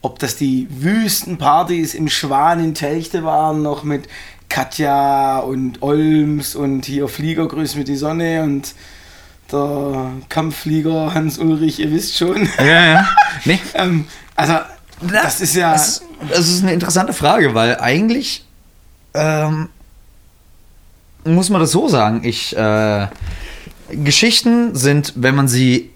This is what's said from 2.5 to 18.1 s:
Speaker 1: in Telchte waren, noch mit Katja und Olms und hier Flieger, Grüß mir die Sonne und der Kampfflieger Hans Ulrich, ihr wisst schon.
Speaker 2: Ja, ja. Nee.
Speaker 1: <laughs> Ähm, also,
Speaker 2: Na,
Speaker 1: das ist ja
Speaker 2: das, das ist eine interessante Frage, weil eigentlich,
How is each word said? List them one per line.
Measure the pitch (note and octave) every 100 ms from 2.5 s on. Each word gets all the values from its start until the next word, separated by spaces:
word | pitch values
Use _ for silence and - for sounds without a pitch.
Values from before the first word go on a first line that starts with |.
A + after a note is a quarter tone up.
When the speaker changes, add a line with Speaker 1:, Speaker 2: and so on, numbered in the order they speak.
| E3+
Speaker 1:
in | D#3+
Telchte | D3+ D3 D#3 D#3+ F#3
waren, | D#3+ D3+ D#3 D#3
noch | D3+ D3
mit | D3 C#3+ - - - - -
Katja | - C3 - D3 C#3 C#3 C#3 C#3+ C3+
und | C3 C3 B2+ A#2+
Olms | C#3 D3 D#3 D#3 D3+ D3 C#3+ -
und | C#3 C3+ C3
hier | C#3 C#3
Flieger, | A2 D#3 D#3+ D#3+
Grüß | C#3+ D3+ D3
mir |
die | C3+ C#3
Sonne | D3+ D#3+ E3 E3
und | D#3 C#3 C3+ - - - - - - - -
der | C#3+ C#3+ C#3+ C#3+ C3+ C3 C3 -
Kampfflieger | - D#3+ C#3+ D#3 D#3 D#3 D#3+ D#3
Hans | E3+ D#3 D3+
Ulrich, | D#3+ D#3 D#3 D3+
ihr | D3+
wisst | D#3+ - -
schon. | F3 G3+ G3+ -
Speaker 2:
Ja, | C#3 E3 E3+
ja. | D#3+ G3 C6+ G#5 -
Nee. | - F#3 -
Speaker 1:
<laughs> |
Ähm, | - F#3 E3 D3 - - -
also, | C#3+ E3 - - - -
Speaker 2:
Na, | F3 G#3
Speaker 1:
das | - -
ist | F#3+
ja | F3 E3+
Speaker 2:
das, | D#3 D3+ - - - D3
das | E3+ E3
ist | F3+
eine | F#3+
interessante | E3+ F3 F3+ G3+
Frage, | - D3 A3 D3
weil | A2+ A#2 B2
eigentlich, | A#2+ D3 A3